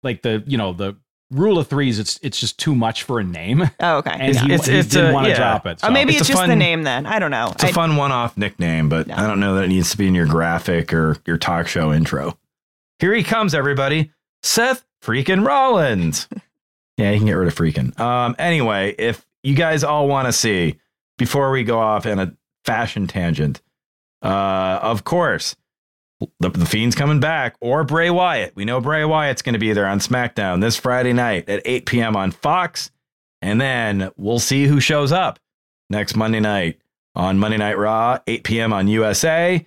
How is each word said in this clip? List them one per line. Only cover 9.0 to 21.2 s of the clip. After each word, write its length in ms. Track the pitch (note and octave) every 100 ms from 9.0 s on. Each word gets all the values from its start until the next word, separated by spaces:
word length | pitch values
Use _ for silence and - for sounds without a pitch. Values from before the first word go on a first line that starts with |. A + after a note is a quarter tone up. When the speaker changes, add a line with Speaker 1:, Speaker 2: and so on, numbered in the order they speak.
| D#2
Speaker 2:
No. 80 | -
Speaker 3:
I 120 | G#2+
don't 120 | G2
know 140 | G2+
that 120 | F#2+ F#2
it 20 |
needs 240 | F#2 E2
to 60 | -
be 80 | F#2+
in 80 | F2+
your 100 | D#2
graphic 680 | D#2+ E2 E2+ - E2+ E2
or 260 | E2 D#2 D#2 -
your 100 | E2
talk 300 | - E2+ E2
show 260 | F2 D#2
intro. 420 | D#2 D#2+ C#2 D2 - _ _ _ _ _ _
Here 160 | F3
he 80 | A3+
comes, 320 | - A3+ G#3
everybody. 560 | D3 C#3 C#3 C#3 D#3 D3+ _ _ _
Seth 420 | - - B3 B3+ _ _
freaking 420 | - B2 C3+ F#3+ A#3+
Rollins. 840 | C#4+ C4 G#3+ C#3+ G2+ E2 D2+ -
Speaker 2:
<laughs> 40 | - _ _ _ _ _ -
Speaker 3:
Yeah, 140 | G2+
you 60 | G#2
can 80 | G#2+
get 60 |
rid 140 | F2 F2
of 80 | -
freaking. 420 | E2 D2+ B1+ -
Um, 380 | A#2+ B2 B2 B2
anyway, 540 | F3 E3 A2+ G2+ G2 -
if 260 | A#2 A2+ _ _
you 100 | C3+ C#3
guys 280 | E3 D#3 D3+
all 220 | D3+ C#3+
wanna 240 | C#3 B2+
see, 460 | A2+ A2+ F#2+ E2 - _ _ _
before 300 | -